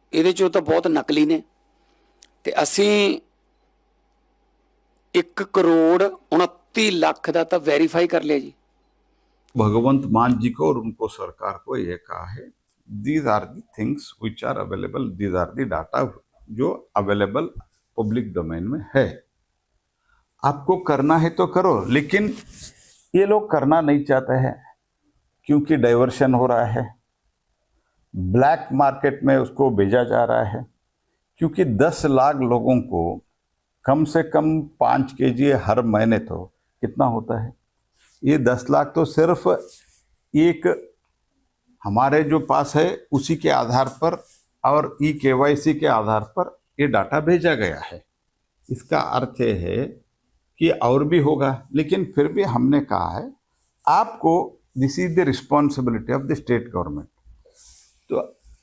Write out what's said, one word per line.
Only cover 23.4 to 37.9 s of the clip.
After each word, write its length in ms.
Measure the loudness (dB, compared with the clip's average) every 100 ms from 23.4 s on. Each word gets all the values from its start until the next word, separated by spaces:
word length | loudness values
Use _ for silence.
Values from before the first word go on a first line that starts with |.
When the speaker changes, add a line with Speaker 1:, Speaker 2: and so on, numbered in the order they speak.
| 2
Speaker 2:
करना 300 | 0 2 2
नहीं 220 | 4 2
चाहते 300 | 2 0 2
हैं 220 | 0 0 -4 -16 _ _ _ _ _ _ _ 0
क्योंकि 280 | 2 2 4
डाइवर्शन 580 | 6 6 4 2 2
हो 120 | 4 4
रहा 200 | 2 0
है, 220 | -2 -6 -10 _ _ _ _ _ _ _ _ _ _ _ -8
ब्लैक 520 | 0 2 4 2 -2
मार्केट 500 | 0 0 0 -2 0
में 120 | 2 2
उसको 320 | 0 0 0
भेजा 340 | 2 2 2
जा 200 | 2 0
रहा 200 | 0 0
है, 220 | -2 -6 -12 _ _ _ _ _ _ -4
क्योंकि 280 | -2 0 0
दस 400 | 2 2 2 0
लाख 300 | 2 2 2
लोगों 440 | 0 0 2 0
को 440 | 0 -4 -4 -6 -14 _ _ _ _ _ 0
कम 180 | 0 2
से 180 | 0
कम 360 | 0 0 2 0 -4 -2
पाँच 320 | 0 2 0
केजी 400 | -2 -2 2 2
हर 300 | 2 0 0
महीने 380 | 2 2 2 0
तो 240 | -2 -10 -12 _ _ _
कितना 220 | -6 -2 -2
होता 380 | -2 -4 -6
है? 100 | -8 -12 _ _ _